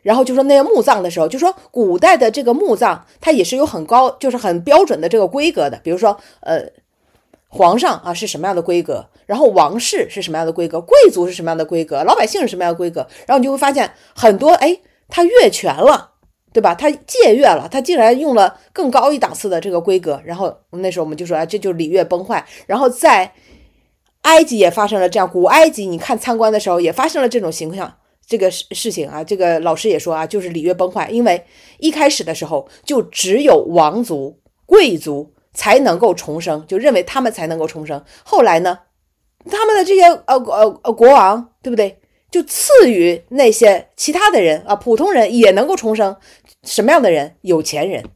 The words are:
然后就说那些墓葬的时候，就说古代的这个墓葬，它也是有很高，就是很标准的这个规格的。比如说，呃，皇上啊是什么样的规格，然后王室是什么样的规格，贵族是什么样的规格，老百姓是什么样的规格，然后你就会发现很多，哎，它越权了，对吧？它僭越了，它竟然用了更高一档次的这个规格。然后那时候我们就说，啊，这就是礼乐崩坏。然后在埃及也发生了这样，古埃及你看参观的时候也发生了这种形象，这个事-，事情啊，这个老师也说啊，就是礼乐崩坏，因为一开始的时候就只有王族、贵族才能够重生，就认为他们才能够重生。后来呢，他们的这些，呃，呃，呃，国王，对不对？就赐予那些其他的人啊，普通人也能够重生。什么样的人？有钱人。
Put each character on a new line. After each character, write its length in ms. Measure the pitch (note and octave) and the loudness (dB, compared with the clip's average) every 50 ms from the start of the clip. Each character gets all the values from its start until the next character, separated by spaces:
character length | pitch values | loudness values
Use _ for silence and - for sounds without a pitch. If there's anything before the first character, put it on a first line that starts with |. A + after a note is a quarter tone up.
然 140 | _ G3+ A3 | _ 0 0
后 100 | C4+ C4 | 0 0
就 100 | B3 B3+ | 0 0
说 80 | C4 C4+ | -2 2
那 120 | C#4 C#4 | 4 4
些 60 | C#4 | 4
墓 220 | C#4 A4+ A4+ C4 G#3 | 4 2 2 2 2
葬 180 | - C4 G#3 | 2 0 0
的 80 | F3+ F3 | -2 -6
时 100 | E3+ F3+ | -4 -4
候， 80 | D#3+ | -4
就 120 | D#3+ - C4 | -4 -2 -2
说 160 | D#4+ F#4 F#4 - _ _ | -2 -2 -2 -4 _ _
古 260 | _ B3 A3 F#3 - | _ -2 -2 0 0
代 200 | F4+ D4+ F4+ F4+ | 2 4 4 4
的 120 | C4 B3+ A3 | 4 2 0
这 140 | A3 C#4+ B3+ | 0 -2 -2
个 100 | A#3+ A#3 | -2 0
墓 220 | D4+ G#4 F4+ A3 | 0 0 -2 0
葬， 300 | - B3 G3+ E3 - _ _ _ _ | 0 0 -2 -2 -4 _ _ _ _
它 100 | - E4 | -2 0
也 100 | D#4 A#3 | 0 0
是 140 | F3 - B3+ | 0 -2 -2
有 100 | C4 D4 | -2 -2
很 200 | D4+ - E3+ D#3 | -2 -4 -10 -4
高， 260 | - A#3 B3 C4 B3+ | 0 2 2 2 2
就 180 | C4 _ - C4 | -2 _ -4 -4
是 60 | A#3+ | -4
很 260 | A#3+ A3+ F#3+ F3 F3 E3+ | -4 -4 -4 -4 -4 0
标 200 | C#4 C#4+ E4 G4 | 2 4 4 4
准 160 | D4 G#3+ D#3 | 2 -2 -4
的 80 | D#3+ | -2
这 100 | A#3+ A#3 | 0 0
个 80 | A3 G3 | 0 0
规 260 | F3+ F#3 C#4+ D4+ E4+ | 0 -2 -2 -2 -2
格 180 | - F#3+ D3+ C#3+ | 0 -2 -4 -4
的。 100 | A#2+ - _ | -6 -8 _
比 60 | E3 | -6
如 80 | F3 | -4
说， 220 | F3+ A3+ G#3 G3+ - _ _ _ _ | 0 0 0 0 -2 _ _ _ _
呃， 200 | - - E3 D3+ - D2+ _ _ _ _ _ _ _ _ _ _ _ _ _ _ _ | -6 -4 -4 -4 -6 -10 _ _ _ _ _ _ _ _ _ _ _ _ _ _ _
皇 320 | _ - - F#3 E3+ F#3+ B3 | _ 0 2 2 2 4 2
上 180 | E4+ E4 G3+ - | 0 -2 -4 -4
啊 140 | - F3+ E3+ | -8 -10 -8
是 140 | E3+ G#3+ | -8 -10
什 120 | G3 - C#3+ | -10 -10 -6
么 80 | E3 | -6
样 80 | G3 F#3+ | -4 -4
的 60 | F3 | -4
规 200 | E3+ F3+ F3 F3 | -4 -2 -2 -2
格， 240 | E3 E3 C3 G2 - _ _ _ _ | -2 -4 -8 -10 -10 _ _ _ _
然 120 | - G3+ | -8 -2
后 120 | B3 D#4 A#3+ | 2 2 2
王 300 | F#3+ F3+ D3+ D3 F3+ A#3+ | 4 2 0 2 -2 -6
室 300 | A#3+ - G#4+ E4 F#3 - | -6 -4 -4 -4 -6 -6
是 120 | - G3+ | -8 -12
什 100 | F3 E3+ | -10 -8
么 60 | D#3 | -6
样 80 | D#3+ E3 | -4 -4
的 60 | D#3+ | -4
规 160 | E3 F3+ E3+ | -4 -6 -6
格， 140 | D#3+ - E3 | -6 -6 -8
贵 140 | E3+ - - D5 B4+ F4+ | 0 4 6 6 6 6
族 160 | - F3+ F3 | 4 0 -4
是 60 | F#3 F3+ | -4 -6
什 100 | E3+ E3+ | -8 -8
么 80 | E3 | -6
样 60 | E3 | -6
的 80 | D#3+ D#3+ | -6 -6
规 180 | D3+ F3 E3 D#3+ | -4 -4 -6 -4
格， 200 | D#3 D3+ C#3 D#3 | -4 -6 -2 0
老 120 | G#3+ G#4+ | 0 0
百 100 | A#4+ - | 0 0
姓 160 | A3+ - G4 | -4 -2 -6
是 60 | C#4+ | -6
什 80 | A3+ G3 | -6 -4
么 80 | F3+ F3+ | -4 -4
样 80 | F3 | -4
的 60 | E3+ | -4
规 120 | E3+ F3+ E3+ | -4 -6 -6
格， 180 | E3+ D#3 B2+ _ - - - | -6 -8 -12 _ -16 -20 -4
然 80 | - C4 | -2 0
后 40 | C4+ | 0
你 40 | B3 | 0
就 80 | C4+ | -2
会 60 | C4+ | -2
发 160 | C4+ D4 C#4 C#4 | -2 -2 -2 -2
现 180 | C#4 G#3+ - _ _ _ _ _ | -2 -4 -4 _ _ _ _ _
很 220 | - - A3 G3+ | 2 2 2 2
多， 140 | F#3+ - - F4+ | 4 2 2 2
哎， 260 | - C4+ D#4 F4+ - _ _ _ _ _ | 2 2 -2 -2 -2 _ _ _ _ _
它 160 | _ - F4 F4 | _ -2 0 0
越 260 | E4+ A#4 B4 E4+ G#3 | 4 4 4 4 4
权 260 | F#3+ - - E3+ C3+ | 0 -2 -6 -6 -2
了， 360 | D3 G3 C#4 C#4+ - - _ _ _ _ _ _ _ _ _ _ | 2 4 4 4 2 -2 _ _ _ _ _ _ _ _ _ _
对 80 | A3+ | 0
吧？ 120 | G#3 F3+ F3 | 0 0 -2
它 160 | - C4+ D4 | 0 -2 -4
僭 440 | D4 - _ - - B4 A#4 C4 G#3+ | -4 -4 _ -8 2 4 4 4 6
越 120 | B3+ C#4+ | 6 4
了， 220 | A3 E3+ C#3+ - E3+ | 4 4 2 -2 -6
它 80 | - C4+ | -8 -6
竟 180 | C4 - F4+ | -4 -2 0
然 200 | C#4 A3 A3+ B3 | 2 4 4 2
用 180 | C4 D#4 D4+ B3 | 2 0 0 2
了 240 | G#3+ F#3+ F#3 - _ _ _ _ | 2 2 2 0 _ _ _ _
更 160 | - F4 C4 | -4 -4 0
高 220 | A#3+ B3+ A#3 C#4 | 0 2 0 0
一 80 | D4+ B3+ | 0 -2
档 140 | - F3+ - | -4 -6 -6
次 140 | - - | -8 -6
的 140 | G3+ F3+ E3 | -4 -4 -4
这 80 | D#3 G3+ | -4 -4
个 100 | F3+ E3+ | -6 -4
规 200 | E3+ G3+ F#3+ F#3 | -2 0 -2 -2
格。 220 | F3 E3 C#3+ C#3+ - | -2 -4 -8 -8 -10
然 100 | D#3+ E3+ | -14 -8
后 220 | F3+ G3 E3 - _ _ _ | -6 -6 -8 -8 _ _ _
那 180 | - F3 F#3+ F#3 | -12 -6 -6 -6
时 100 | F3 F3+ | -4 -6
候 60 | D#3+ | -8
我 20 | |
们 100 | D3+ D3+ | -8 -8
就 80 | D3+ F3 | -12 -8
说， 120 | E3+ F3 | -6 -4
啊， 80 | D#3 E3 | -4 -4
这 140 | E3 G#3+ G#3 | -6 -6 -6
就 120 | G3+ F#3+ | -6 -6
是 60 | F3+ | -4
礼 100 | E3 E3 | -4 -4
乐 160 | D3+ F3 F#3+ E3+ | 0 0 0 0
崩 200 | E3+ F#3 F3 F#3+ | 0 -4 -6 -4
坏。 220 | G#3+ A3+ D#3+ - _ - - _ | -6 -6 -8 -8 _ -20 -20 _
然 120 | - F#3 B3 | -6 -4 0
后 100 | C#4 B3 | 0 0
在 440 | B3 - - D#4 A#3+ G3 F#3 - _ _ _ _ _ _ _ _ _ _ _ _ _ _ _ _ _ _ | 0 2 4 4 4 4 2 -4 _ _ _ _ _ _ _ _ _ _ _ _ _ _ _ _ _ _
埃 220 | - D4 D#4+ D#4+ D#4+ | 0 4 4 4 4
及 140 | D#4 B3 | 2 2
也 140 | G#3+ F#3+ F3 | 2 2 2
发 160 | F3 A3+ G#3 | 2 0 -2
生 120 | G3 G#3+ G3 | -2 0 -2
了 100 | F3+ F3+ | -2 0
这 80 | F3 | 0
样， 120 | G#3+ F#3 F3+ | -2 -2 -2
古 140 | - F3+ F3 | 0 0 2
埃 260 | F#3 B3+ D#4 D#4+ D#4 | 4 4 4 4 4
及 160 | - A3 G3+ | 2 -6 -10
你 120 | F#3 E3+ | -8 -8
看 200 | E3 - - B3 | -10 -6 -6 -6
参 200 | A3 - B3+ A#3 | -4 -4 -6 -2
观 140 | A3 A3+ A3 | 0 0 0
的 80 | G#3+ G#3 | 0 -2
时 100 | - G3 | -2 -2
候 100 | F3 F3 | -2 0
也 120 | F3 D#3+ | -2 -2
发 160 | D#3+ - C4 | -2 -2 -4
生 140 | D#4+ D#4+ D#4 | -2 -2 -2
了 60 | C4 | -2
这 140 | A#3+ A#3+ A#3+ | -2 -2 -4
种 100 | G3 D#3+ | -4 -4
形 240 | E3 - E3 D#3+ F3+ | -8 -8 -10 -10 -10
象， 180 | F#3+ F3 - _ _ _ _ _ _ _ | -12 -12 -14 _ _ _ _ _ _ _
这 120 | _ A3+ | _ -4
个 120 | A3+ F#3+ F#3 | 0 0 -2
事-， 160 | F3+ - - _ | -2 -4 -14 _
事 200 | G3 - - A3+ | -12 -8 -8 -8
情 180 | F3 F3 C#3+ D3 | -6 -8 -10 -10
啊， 140 | D3 D3+ D#3+ | -10 -14 -8
这 120 | D#3+ G#3 | -8 -4
个 240 | F#3 F3+ E3+ E3+ D#3 | -2 0 0 0 -2
老 160 | E3 E3+ D#3+ | -2 -4 -4
师 140 | D#3 - A3 | -2 -2 -2
也 100 | F3+ D3+ | -2 -2
说 160 | - F3 D#3+ | -4 -6 -6
啊， 100 | D#3 D#3+ | -6 -8
就 140 | D#3+ - G#3 | -6 -6 -8
是 100 | F3+ F3+ | -8 -6
礼 120 | E3+ E3 | -10 -4
乐 120 | D3+ F3+ F3+ | -4 -4 -2
崩 160 | F3 F3+ F#3 | -2 -4 -6
坏， 200 | F#3 G#3 D#3 - | -4 -8 -8 -4
因 140 | A3 A#3 A#3+ | -4 -2 0
为 180 | G#3 F3 F3+ - _ _ _ _ _ _ _ | 0 0 -2 -4 _ _ _ _ _ _ _
一 120 | C#4+ D#4+ | -4 -4
开 180 | D4+ D#4 D4+ C#4+ | -2 2 0 0
始 140 | D4 - - | 0 -2 -8
的 100 | D#3+ D#3+ | -10 -10
时 120 | - E3 | -10 -8
候 240 | D3+ D#3+ C#3 C3+ _ _ _ _ | -6 -6 -8 -8 _ _ _ _
就 160 | - D4 A#3+ | -4 -4 -4
只 400 | - F3 - - - F#3 F#3+ B3+ | -4 -4 -8 -8 -2 -2 -2 2
有 240 | D4 - F3+ D3 - - | 4 4 4 4 2 0
王 340 | E3+ F3 D#3 D3+ E3+ A#3 A#3+ | 0 2 2 2 0 -4 -6
族、 360 | - E3+ C#3 C3+ C#3+ - _ _ _ _ _ _ | -6 -6 -8 -8 -12 -14 _ _ _ _ _ _
贵 320 | _ F4 G#4+ F4+ B3 F3+ | _ 6 6 6 4 0
族 360 | D#3 - D#3 D3 C#3+ D3 _ _ _ _ _ _ | -4 -6 -8 -8 -8 -10 _ _ _ _ _ _
才 260 | - - G#3 A3 C4+ | -6 0 0 0 2
能 180 | C#4 A3 E3+ | 2 -2 0
够 160 | E3+ A#3+ G#3+ E3+ | 2 0 0 0
重 260 | E3+ - D#3+ D3+ E3 | -2 -8 -10 -10 -8
生， 260 | E3+ F3+ D3+ D3+ D#3 | -6 -6 -8 -8 -8
就 100 | _ F#3+ | _ -6
认 160 | G3 A#3+ D4 A#3+ | 0 0 2 0
为 80 | F#3 | 0
他 180 | F3+ - - C4+ | -2 -2 -4 -4
们 120 | B3+ A3+ | -4 -4
才 160 | - G#3+ D#3+ | -4 -6 -8
能 100 | E3 D#3+ | -8 -6
够 80 | E3 D#3 | -6 -6
重 200 | D#3 - D#3+ D3+ | -8 -8 -14 -12
生。 180 | D3+ D3 C#3+ _ _ _ _ _ | -12 -12 -14 _ _ _ _ _
后 200 | - - F#4 A#3+ | 0 2 4 4
来 160 | G3+ E3+ E3 | 4 2 2
呢， 180 | F3+ F3+ F3+ - _ _ _ _ _ _ _ _ _ _ _ _ _ F4 | 0 -2 -4 -6 _ _ _ _ _ _ _ _ _ _ _ _ _ -10
他 160 | F#4+ G#4 A4 | -4 -2 0
们 100 | A4 G#4+ | 0 2
的 80 | G4+ F4+ | 0 2
这 120 | F4 G4 | 2 4
些， 80 | F#4+ F4 | 6 6
呃， 340 | F4 D#4+ - _ - C4 | 6 4 2 _ -2 -2
呃， 420 | C4 A#3+ G#3+ D#3+ G#3 G#3+ G#3+ - - - | -2 -2 -4 0 2 2 0 0 -4 -6
呃， 100 | A#3+ A3 | -6 2
国 160 | - A3+ B3+ | 6 6 8
王， 440 | C#4+ B3+ G3 F#3+ G#3 A#3 A#3+ _ _ _ - | 8 8 6 4 2 -2 -6 _ _ _ -10
对 60 | C4 | -4
不 60 | A#3+ | -2
对？ 240 | A3 G#3 F#3+ - _ _ _ _ _ _ _ | -2 -2 -2 -4 _ _ _ _ _ _ _
就 140 | - F4 E4 | -6 -6 -4
赐 460 | - - - - - D5 B4+ F#4+ B3 | -4 -8 -8 0 6 8 8 8 6
予 340 | A3 F3+ E3+ F3 E3+ E3+ _ _ | 4 2 0 0 0 -2 _ _
那 220 | B3 C#4 C4+ A3+ | 0 2 2 2
些 380 | G#3+ - A#3 G#3 F#3+ E3+ - _ _ | 4 4 4 4 4 2 -2 _ _
其 140 | - - - | -8 -6 -4
他 180 | D4+ F4+ G#4 G#4 | -2 0 0 2
的 120 | G4 B3 | 2 2
人 200 | F#3 D#3+ D3+ D#3+ - | 2 2 0 -2 -2
啊， 80 | - G#3 | -4 -4
普 200 | G3+ - A#3+ A3+ | -4 0 -2 0
通 160 | A3 D#4 G#4 | 0 0 0
人 240 | F#4+ B3+ G#3+ F3+ A3+ | 2 2 2 2 4
也 160 | A#3+ A3+ G3+ | 4 4 4
能 160 | F#3 G3 B3 | 4 4 0
够 80 | D#4 F#4+ | -2 -2
重 200 | - - A3 A3 | -4 -4 -4 -2
生。 200 | G#3+ G#3 F#3+ G3 _ _ _ _ _ _ _ _ _ _ | -2 -2 -4 -4 _ _ _ _ _ _ _ _ _ _
什 220 | - - - G#3 | -6 -4 0 2
么 60 | B3 | 4
样 100 | D#4+ D#4+ | 2 4
的 80 | B3 F#3+ | 4 2
人？ 280 | E3 D3+ C#3+ D#3 _ _ | 0 0 -4 -8 _ _
有 220 | - F#3 E3+ D#3 D#3 | -2 -2 -2 -2 -2
钱 260 | - D#3 D3 D#3 G3 | -6 -6 -6 -6 -6
人。 140 | F3+ A#2+ G2+ F#2 _ | -6 -10 -12 -16 _